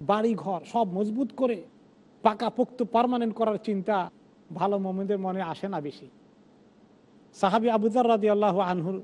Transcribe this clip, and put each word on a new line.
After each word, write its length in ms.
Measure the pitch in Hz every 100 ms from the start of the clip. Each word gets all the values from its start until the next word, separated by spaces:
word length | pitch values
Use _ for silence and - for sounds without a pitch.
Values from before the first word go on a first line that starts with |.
বাড়ি 320 | 147 208 233
ঘর 280 | 196 156 175 -
সব 220 | 233 202
মজবুত 400 | 185 214 226 254 -
করে 260 | 254 202 - _ _ _ _ _
পাকাপোক্ত 640 | 220 208 226 240 254 254
পার্মানেন্ট 520 | 226 226 247 247 226 208
করার 220 | 220 208
চিন্তা 540 | - 196 180 202 175 - _ _ -
ভালো 260 | 151 196 202
মোমেনদের 400 | 190 190 196 202
মনে 220 | 190 185
আসে 260 | 165 156 202
না 140 | 180
বেশি। 260 | 147 - 131 _ _ _ _ _ _ _ _ _ _ _ _
সাহাবী 360 | - 196 220 233
আবু 200 | 220 220
যর 180 | 240 233
রাদিয়াল্লাহু 520 | 220 214 202 208 180
আনহুর 420 | 180 180 165 190